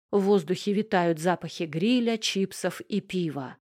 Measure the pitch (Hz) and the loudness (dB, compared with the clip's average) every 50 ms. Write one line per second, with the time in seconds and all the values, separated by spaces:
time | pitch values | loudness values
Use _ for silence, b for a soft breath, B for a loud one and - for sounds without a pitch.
0 | _ _ - 202 190 196 208 196 156 160 185 - - 202 202 208 214 - - 180 | _ _ 0 2 4 4 4 4 2 0 -4 -2 -2 0 0 0 0 2 2 2
1 | 175 170 165 156 160 185 175 170 - 156 - - 175 156 143 160 185 226 254 247 | 4 2 2 2 0 0 0 0 -4 -8 -8 -8 -6 -6 -2 -2 0 2 2 2
2 | 233 226 226 220 - - - 196 196 190 - - - 180 - - - - 214 196 | 2 0 -2 -2 -2 -2 -2 -2 -2 -2 -4 -4 -4 -4 -4 -6 -6 -4 -4 -4
3 | 190 - - 185 175 160 135 139 131 120 - - _ _ _ | -4 -2 -2 -2 -2 -2 -4 -6 -8 -10 -12 -18 _ _ _